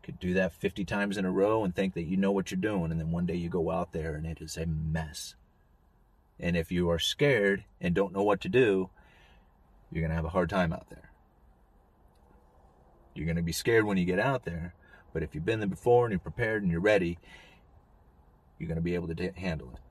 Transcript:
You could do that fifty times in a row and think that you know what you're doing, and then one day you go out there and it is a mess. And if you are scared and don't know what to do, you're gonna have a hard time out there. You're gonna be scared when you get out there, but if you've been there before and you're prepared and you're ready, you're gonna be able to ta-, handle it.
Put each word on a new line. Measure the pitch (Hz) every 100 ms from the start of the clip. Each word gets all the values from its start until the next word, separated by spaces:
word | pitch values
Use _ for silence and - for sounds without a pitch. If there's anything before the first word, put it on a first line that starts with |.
You | -
could | -
do | 90
that | 92 -
fifty | - - -
times | - 101 101 101
in |
a | 92
row | 95 101 110
and | 101
think | 92 95
that | 85
you | 82 95
know | 98
what | 98 87
you're | 92
doing, | 104 101 82
and | 82
then | 80
one | 85
day | 90 87
you | 85
go | 87 82
out | 87 87
there | 82 80
and | 76 80
it | 80
is | 78 -
a | 82
mess. | 78 78 80 78 - - - _ _ _ _ _ _ _ _ _ -
And | 87 85
if | 82
you | 87 87
are | 85
scared | - - 143 120 101 98 - _
and | -
don't | - 98
know | 95
what | 101 98
to | 92
do, | 120 117 95 95 - - - - - _ _ _ - -
you're | 82
gonna | 80
have | 82 78
a |
hard | 92 87
time | 98 85
out | - -
there. | - - - _ _ - _ _ _ _ _ _ _ _ - _ _ - _ - _ -
You're | - 78
gonna | 85
be | 85
scared | 85 - 113 104
when | 95
you |
get | 90 90
out | 123 131
there, | - 85 85 - - - -
but | 80
if | 78
you've | 76 87
been | 113
there | 101
before | 90 123 120
and | 120
you're | 92
prepared | - 95 110 110
and | 98
you're | 82
ready, | 104 104 87 85 - - - - - - _ - - _ - _ _ _
you're | -
gonna | 82
be | 82
able | 87 82
to |
ta-, | 82 90 -
handle | 95 78 62
it. | - -